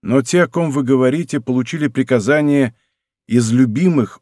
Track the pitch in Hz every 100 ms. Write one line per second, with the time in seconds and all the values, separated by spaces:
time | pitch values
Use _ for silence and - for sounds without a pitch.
0 | 82 127 131 175 170 175 165 139 127 135
1 | 127 147 175 147 135 127 123 165 147 131
2 | 127 127 101 151 147 143 131 - _ _
3 | _ _ _ 117 113 120 127 110 180 156
4 | 107 -